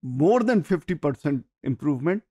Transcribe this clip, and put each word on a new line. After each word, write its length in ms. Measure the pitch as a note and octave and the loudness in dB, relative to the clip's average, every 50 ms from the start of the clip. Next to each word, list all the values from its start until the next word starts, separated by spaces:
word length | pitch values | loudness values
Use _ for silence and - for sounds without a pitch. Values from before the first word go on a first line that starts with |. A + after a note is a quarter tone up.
| - | -10
more 360 | C3 B2 C3 D3 F3+ A3+ B3+ | -8 -2 0 2 4 4 4
than 200 | A#3 A3+ B3 G#3 D#3 - | 2 2 2 2 2 0
fifty 260 | G3 E3+ - - F3+ - | -2 -4 -2 -6 -6 -2
percent 400 | - D3 C3 - - D3+ C#3+ B2+ - _ _ _ - | -2 -4 -4 -2 -2 -4 -4 -4 -6 _ _ _ -4
इम्प्रूवमेंट 580 | C3+ B2+ - - D3+ C#3+ B2+ C3 E3 F#3 G#3+ _ _ | -4 -4 -2 -2 -2 -2 0 -2 -2 -2 -2 _ _